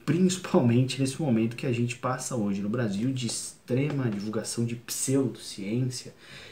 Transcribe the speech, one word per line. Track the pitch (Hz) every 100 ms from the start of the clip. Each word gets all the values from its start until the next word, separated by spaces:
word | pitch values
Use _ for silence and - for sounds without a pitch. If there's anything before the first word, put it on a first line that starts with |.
principalmente | - 160 185 - - 180 120 117 127 -
nesse | 135 -
momento | 151 113 113 -
que | 143
a |
gente | 117 120 -
passa | 123 143 - 127
hoje | 101 98
no | 101
Brasil | 110 110 98 123
de | 127 117
extrema | - - - - 127 147 143 123
divulgação | 101 107 110 101 - 117
de | 117
pseudociência, | - - - 135 123 - - - 98 120 127 - - - - - -